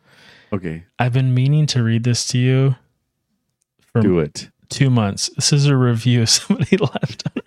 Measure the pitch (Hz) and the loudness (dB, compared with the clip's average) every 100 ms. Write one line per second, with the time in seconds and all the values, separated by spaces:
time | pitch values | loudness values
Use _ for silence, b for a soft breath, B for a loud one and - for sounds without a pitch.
0 | B B B B B 98 90 82 90 - | B B B B B -6 -6 -10 -10 -4
1 | 123 127 131 127 135 151 147 127 113 113 | -2 0 0 0 2 2 0 0 0 0
2 | 120 120 - 127 127 131 135 127 _ _ | 0 -2 -2 0 2 2 2 -2 _ _
3 | _ _ _ _ _ _ _ _ _ 117 | _ _ _ _ _ _ _ _ _ 0
4 | 101 87 73 - - _ - - 135 123 | 2 2 -2 -8 -18 _ -10 -2 2 2
5 | 101 101 - - - 147 143 135 123 113 | 0 -4 -8 -4 0 2 2 2 2 0
6 | 123 120 110 - - 202 151 185 - - | 2 2 2 0 0 -2 0 0 0 -4
7 | - - - - | -8 -8 -10 -8